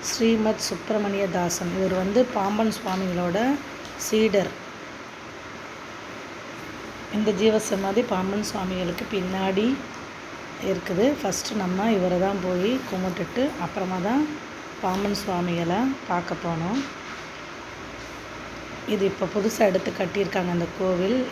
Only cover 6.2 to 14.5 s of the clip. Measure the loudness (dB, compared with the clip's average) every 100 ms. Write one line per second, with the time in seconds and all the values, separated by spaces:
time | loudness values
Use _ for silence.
6.2 | -12 -12 -12 -12 -12 -12 -12 -12 -4 0
7.2 | 2 6 6 4 2 0 2 2 2 2
8.2 | 2 0 -2 -2 -2 -2 -2 -2 -2 -2
9.2 | 0 0 2 4 4 2 -4 -12 -12 -12
10.2 | -12 -12 -12 -6 -2 -2 0 4 4 4
11.2 | 0 -2 -2 -2 0 2 4 4 4 4
12.2 | 2 2 0 2 2 0 -2 -2 -2 -2
13.2 | -2 0 0 0 -4 -2 -2 0 2 2
14.2 | 0 -4 -10